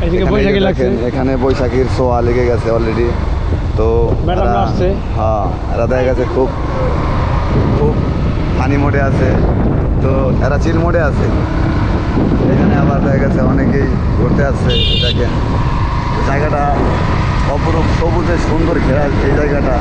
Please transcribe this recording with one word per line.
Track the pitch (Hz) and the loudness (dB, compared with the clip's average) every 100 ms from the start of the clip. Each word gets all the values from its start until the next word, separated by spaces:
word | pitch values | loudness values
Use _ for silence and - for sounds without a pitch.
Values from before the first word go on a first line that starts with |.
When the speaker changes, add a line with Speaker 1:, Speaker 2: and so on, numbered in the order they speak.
Speaker 1:
এইদিকে | - 180 | -2 0
Speaker 2:
এখানে | 185 | 0
Speaker 1:
বৈশাখী | 208 196 196 | 0 2 2
Speaker 2:
দেখেন, | 190 | 0
Speaker 1:
লাগছে। | 190 - 196 123 | 0 -2 0 -2
Speaker 2:
এখানে | 135 131 135 | -2 -2 0
বৈশাখীর | 131 131 139 127 123 107 | 0 0 0 0 0 0
ছোঁয়া | 147 123 120 | 0 2 2
লেগে | 120 120 | 2 2
গেছে | 120 113 113 | 0 0 0
already। | 113 113 120 120 - - - - - - | 0 0 0 0 -2 -2 -2 -2 -2 0
তো | 110 113 123 131 156 | 0 2 2 0 0
Speaker 1:
ম্যাডাম | 180 190 | 0 0
Speaker 2:
এরা, | 120 | 0
Speaker 1:
আসছে। | 190 - 185 196 - - | 0 0 0 -2 -4 -2
Speaker 2:
হ্যাঁ, | 110 110 92 87 - | 0 0 -2 -4 -4
এরা | - 117 | -2 0
দেখা | 127 127 | 0 0
গেছে | 127 123 | 0 0
খুব, | - 131 - - - - - - - - - - - - - | 0 -2 -2 -4 -2 -2 -2 -2 -2 0 0 0 0 2 2
খুব | - - - - - - - - | 2 0 0 0 0 0 -2 0
ফানি | 139 143 | 0 2
মোডে | 143 143 135 | 2 2 0
আছে, | 131 131 - - - - - - - | 2 2 2 2 2 0 0 0 0
তো | - 135 135 139 143 | 0 0 0 0 0
এরা | 143 | 0
চিল | 160 165 | 0 0
মোডে | 165 170 151 | 0 0 0
আছে। | 135 - - 120 - - - - - - - - - - | 0 0 0 -2 -2 0 0 0 -2 -2 0 0 0 2
এখানে | - - - | 2 2 2
আবার | - - - | 2 2 0
দেখা | - | 0
গেছে | - - - | 0 0 2
অনেকেই | 135 135 139 135 - - - | 2 2 0 0 0 0 0
ঘুরতে | 160 151 143 | 0 2 0
আসছে। | 131 127 123 - - | 0 0 0 0 0
দেখেন | 185 214 - - - - - - - - - - - | 0 0 0 -2 -2 0 0 0 -2 -2 -2 -2 -2
জায়গাটা | 139 151 143 143 143 - - - - - - 139 | 0 0 0 0 0 0 0 0 0 0 0 0
অপরূপ | 202 - - - - | 0 0 0 0 0
সবুজে | - - 185 175 - | 0 0 0 0 0
সুন্দর | - - 170 - | 0 0 0 0
ঘেরা | 143 147 - 135 | 0 0 0 0
এই | 135 | 0
জায়গাটা। | 147 143 135 123 | 0 0 0 -2